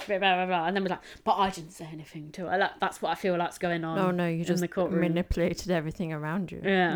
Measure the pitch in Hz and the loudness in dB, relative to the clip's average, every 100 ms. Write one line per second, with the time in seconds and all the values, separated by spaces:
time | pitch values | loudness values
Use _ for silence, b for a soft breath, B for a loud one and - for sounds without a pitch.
0 | - 190 196 180 185 175 165 196 185 180 | -2 2 4 4 2 2 2 2 0 -2
1 | B B 226 190 190 180 160 - 160 156 | B B 0 2 2 0 -10 -14 -12 -12
2 | 151 160 151 190 170 185 196 - 185 - | -12 -14 -12 -8 -2 2 0 0 -4 -2
3 | 160 165 190 175 170 - 180 170 165 165 | -4 0 0 2 0 -2 -2 0 0 2
4 | 185 180 170 165 175 180 175 196 175 170 | 2 2 0 0 0 0 0 0 0 2
5 | 170 170 180 - - - - 170 156 - | 2 2 0 0 0 0 0 0 0 -4
6 | 165 151 151 185 170 - 190 185 175 | -4 -4 -4 -4 -4 -4 2 4 4